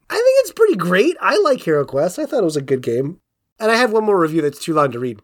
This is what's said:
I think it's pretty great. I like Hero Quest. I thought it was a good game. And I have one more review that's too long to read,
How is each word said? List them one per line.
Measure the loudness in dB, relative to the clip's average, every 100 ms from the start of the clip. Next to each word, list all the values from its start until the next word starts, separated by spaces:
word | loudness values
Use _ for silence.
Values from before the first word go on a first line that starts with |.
| -8
I |
think | 0 4 4
it's | 0
pretty | 2 2 2
great. | 0 2 2 0
I | 0 2
like | 2 0
Hero | 0 0
Quest. | 0 -2 -2 -4
I | -4
thought | -2
it |
was | 0 -2
a |
good | -2 -2
game. | -2 -4 -4 -10 _ _ _ _
And | 0
I | 2
have | 2
one | 0
more | 2 2
review | 2 0
that's | -2 -4
too | -2
long | 0 0
to | -2
read, | -8 -10